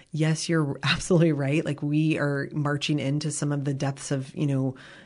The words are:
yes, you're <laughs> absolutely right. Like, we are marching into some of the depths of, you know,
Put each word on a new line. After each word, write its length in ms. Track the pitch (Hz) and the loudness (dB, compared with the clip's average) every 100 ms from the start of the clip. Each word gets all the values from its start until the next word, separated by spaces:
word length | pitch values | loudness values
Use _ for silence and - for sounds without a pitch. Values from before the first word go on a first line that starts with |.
| - | -10
yes, 380 | 151 156 156 - | -2 0 0 0
you're 280 | 165 143 135 | 0 0 -2
<laughs> 40 | |
absolutely 480 | 139 - - 175 170 | -2 -2 2 4 4
right. 320 | 139 139 151 - | 4 0 0 0
Like, 160 | 139 | -2
we 380 | 147 151 156 151 | 0 2 2 2
are 300 | 143 139 - | 0 -2 -4
marching 480 | 151 143 143 - 151 | -2 -2 0 0 0
into 320 | 135 147 151 | 0 -2 -2
some 220 | 143 151 | -2 -2
of 100 | 143 | 0
the 100 | 139 | -2
depths 380 | 135 139 135 - | -2 -2 -4 -4
of, 240 | 139 131 - | -4 -4 -2
you 100 | 147 | 0
know, 300 | 135 131 127 - - | 2 0 -4 -12 -20